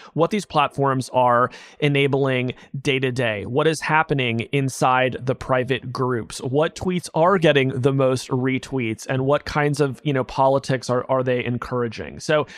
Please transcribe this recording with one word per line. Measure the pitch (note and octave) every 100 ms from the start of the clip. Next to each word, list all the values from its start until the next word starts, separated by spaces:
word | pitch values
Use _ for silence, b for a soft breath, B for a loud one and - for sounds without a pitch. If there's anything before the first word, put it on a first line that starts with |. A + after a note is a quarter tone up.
| B
what | C#3+ E3
these | G#3+ -
platforms | D3+ C#3 - C#3 C3 A#2+
are | B2+ B2 A#2+ B2 B B B
enabling | D3 C#3+ C#3 C3+ C3+ B2+ B2+ - B C#3
day | C#3+ C3
to | C3
day, | B2 A#2+ G#2
what | F#2+ B2+ D#3
is | D#3
happening | - D#3 D#3 C#3 B2 A#2 -
inside | C#3+ C3+ - C3+ B2+ B2+ A2+
the | B2
private | B2 - B2+ B2 B2+ C3 B2
groups, | B2+ B2 - -
what | C3+ C#3 E3 -
tweets | F#3 F3+ -
are | D#3+ E3+ G3
getting | D#3 C#3+ C3
the | B2+ C3+
most | C3+ C3 C3 -
retweets, | C3 C3 C3 - C3 A2+ G#2+ -
and | C3 C3+
what | D3 -
kinds | D3+ D3 C#3+
of, | C#3+ B2
you | D3+
know, | C3+
politics | B2 - C3+ C3+ - B2+ -
are, | B2 -
are | C3
they | B2+ B2
encouraging? | A#2+ B2 - B2+ A#2+ G#2+ D2 C#2+
So | - D3+ -